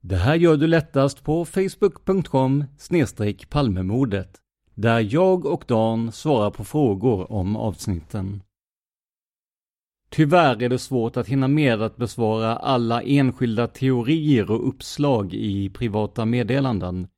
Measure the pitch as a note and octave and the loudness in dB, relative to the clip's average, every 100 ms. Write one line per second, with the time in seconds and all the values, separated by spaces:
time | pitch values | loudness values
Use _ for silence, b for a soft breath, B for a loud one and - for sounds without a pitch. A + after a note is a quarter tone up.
0 | - F#2 G#2 E3 E3+ D3+ E3 E3 D3+ C#3 | -4 0 2 4 4 4 4 2 2 0
1 | C#3 - - D#3+ E3 - F#3+ - G3+ - | 0 -2 -4 -4 -2 -2 -4 0 -2 0
2 | - F#3+ - C3+ C3 C#3 C#3+ - - F3 | -2 -2 0 0 2 0 -2 -10 -2 0
3 | C3 - G#2 G2+ - D3 C#3 F#2 F#2 A#2 | 0 0 -4 -4 -6 -2 0 0 -2 -2
4 | C3+ G2 F#2 _ _ _ _ - A2 A#2 | -2 -2 -6 _ _ _ _ -2 0 2
5 | G#2+ C#3 F#3 F#3 D3+ E3 - A#2 A2+ A2+ | 2 2 4 2 0 -4 0 0 2 0
6 | A2+ G#2+ D3+ C3 G#2 - G2+ D3+ C3+ G2 | -4 -6 0 2 0 -4 -6 0 2 2
7 | A#2+ G#2 F#2 G#2+ F#2 A2 A2+ - - F2 | 0 0 -2 -4 -2 -2 -4 -6 -6 -6
8 | - G#2+ F#2+ G2+ - _ _ _ _ _ | -6 -8 -8 -10 -14 _ _ _ _ _
9 | _ _ _ _ _ _ _ _ _ _ | _ _ _ _ _ _ _ _ _ _
10 | _ - D#3 F3 D#3 A2+ B2 B2 - C3 | _ 0 4 4 4 2 0 -2 -2 -2
11 | A#2 B2 A#2 C#3 C3 D3 C#3+ A2 A2 - | -2 -4 -2 0 2 2 2 2 -2 -4
12 | A#2+ - A2 A2 A2 A2+ - C3 A#2 A#2 | -8 -2 0 0 -2 -2 -2 0 0 -2
13 | - C#3+ C3 B2 B2 A2 A#2 - C3 B2+ | 2 2 2 0 -2 0 -2 -2 -2 0
14 | A#2 D#3+ D3+ C3 F2+ A2+ - C#3 - - | 0 0 4 2 2 0 -2 -6 -12 -4
15 | C#3+ B2 F#2+ G2+ A2 G2 G2 - A#2+ G2+ | 0 0 -2 -6 -4 -4 -4 -4 -4 -2
16 | G#2 - A2+ A#2+ A2 C3 C3+ G#2+ F2+ F2+ | -4 -2 -2 0 0 0 0 -2 -4 -6
17 | F2+ | -8